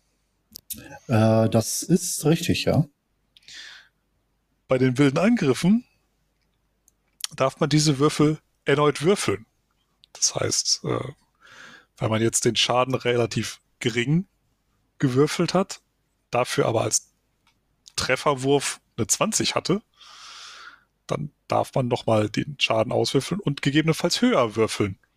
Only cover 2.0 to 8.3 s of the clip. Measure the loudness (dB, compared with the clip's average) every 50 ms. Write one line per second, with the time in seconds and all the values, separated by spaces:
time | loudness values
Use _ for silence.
2 | 2 -2 -6 -2 0 0 0 2 0 -2 -2 -2 0 0 0 0 0 -2 _ _
3 | _ _ _ _ _ _ _ -20 _ -20 -20 -20 -20 -20 -20 -20 -20 _ _ _
4 | _ _ _ _ _ _ _ _ _ _ _ _ _ _ 0 2 2 2 2 4
5 | 4 4 4 2 2 2 2 2 2 0 0 2 4 4 4 4 2 -4 _ _
6 | _ _ _ _ _ _ _ _ _ _ _ _ _ _ _ _ _ _ _ _
7 | _ _ _ _ -16 -14 -4 -2 0 0 0 0 0 2 2 2 4 2 2 2
8 | 2 2 4 4 2 2